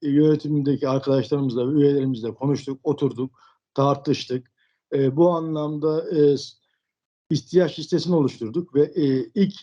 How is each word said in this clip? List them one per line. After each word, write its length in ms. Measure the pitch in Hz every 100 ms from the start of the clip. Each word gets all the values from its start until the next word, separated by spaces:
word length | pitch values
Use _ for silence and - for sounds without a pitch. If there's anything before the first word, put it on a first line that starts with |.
e, 80 | 147
yönetimdeki 800 | 143 156 151 147 151 139 135 139
arkadaşlarımızla 800 | 135 139 135 117 147 139 120 123
ve 120 | 147
üyelerimizle 540 | 143 139 131 120 113
konuştuk, 460 | 110 135 139 - 135
oturduk, 560 | - 147 139 117 131 - _ _ _
tartıştık. 800 | - 139 139 151 135 - 127 127 _ _ _ _
E, 220 | 143 135 135
bu 140 | 170
anlamda, 800 | 165 160 156 151 151 156 156 165
e, 280 | 160 147 139
s-, 200 | - - _ _ _ _ _ _ -
ihtiyaç 500 | 160 - 175 170 -
listesini 360 | 160 175 156 175
oluşturduk 600 | 131 - 113 135 175 135
ve, 80 |
e, 420 | 147 160 143 131 127 -
ilk 180 | 196 -